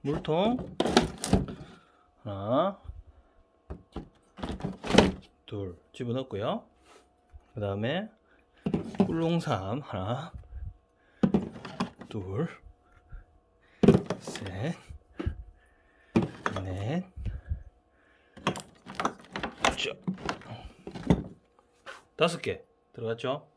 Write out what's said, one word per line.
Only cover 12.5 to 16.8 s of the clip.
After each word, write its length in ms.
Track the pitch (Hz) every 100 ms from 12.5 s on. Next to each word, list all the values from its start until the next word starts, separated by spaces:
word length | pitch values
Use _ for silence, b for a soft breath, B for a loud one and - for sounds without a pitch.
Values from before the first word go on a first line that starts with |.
| - - - _ - - - - - _ _ b b - - - -
셋, 560 | - - 101 92 135 170 - - _ - - - - b b b b b b 113 - - - 98
넷, 420 | 95 92